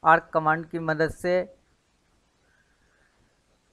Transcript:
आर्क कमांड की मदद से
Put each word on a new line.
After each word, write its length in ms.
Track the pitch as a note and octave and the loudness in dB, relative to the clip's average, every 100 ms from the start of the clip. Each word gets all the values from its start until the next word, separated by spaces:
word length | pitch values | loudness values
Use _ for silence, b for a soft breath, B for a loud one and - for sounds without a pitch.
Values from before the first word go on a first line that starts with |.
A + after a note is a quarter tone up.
आर्क 260 | D#3+ E3 - | 2 2 2
कमांड 320 | E3 D#3 D#3+ D#3+ | -2 0 -2 -4
की 100 | E3 | -8
मदद 300 | D#3+ D#3 D#3+ | -4 -2 -2
से 220 | - F3+ F3+ G3+ - _ _ _ _ _ _ _ _ _ _ _ _ _ _ _ _ _ _ _ _ _ | -4 -2 -2 -4 -14 _ _ _ _ _ _ _ _ _ _ _ _ _ _ _ _ _ _ _ _ _